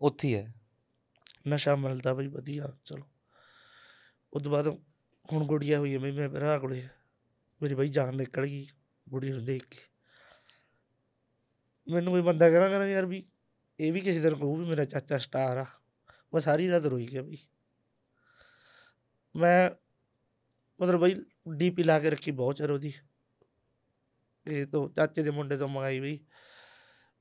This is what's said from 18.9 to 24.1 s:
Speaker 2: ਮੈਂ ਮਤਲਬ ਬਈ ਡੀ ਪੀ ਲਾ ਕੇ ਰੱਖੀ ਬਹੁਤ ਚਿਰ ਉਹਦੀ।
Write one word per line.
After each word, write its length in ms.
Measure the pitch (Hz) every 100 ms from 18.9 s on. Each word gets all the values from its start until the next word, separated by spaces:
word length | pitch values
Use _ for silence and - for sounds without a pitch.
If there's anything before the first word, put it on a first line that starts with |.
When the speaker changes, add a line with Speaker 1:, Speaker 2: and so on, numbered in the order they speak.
| _ _ _ _ 151
Speaker 2:
ਮੈਂ 340 | 175 180 185 - _ _ _ _ _ _ _ _ _ -
ਮਤਲਬ 200 | 180 175
ਬਈ 140 | 180 190 - _ 165 151
ਡੀ 140 | 180
ਪੀ 120 | 175
ਲਾ 160 | 165 156
ਕੇ 120 | 156
ਰੱਖੀ 200 | 151 -
ਬਹੁਤ 260 | 135 123 143
ਚਿਰ 140 | 151
ਉਹਦੀ। 220 | 143 147 - _ _ _ _ _ _ _ _ _ _ _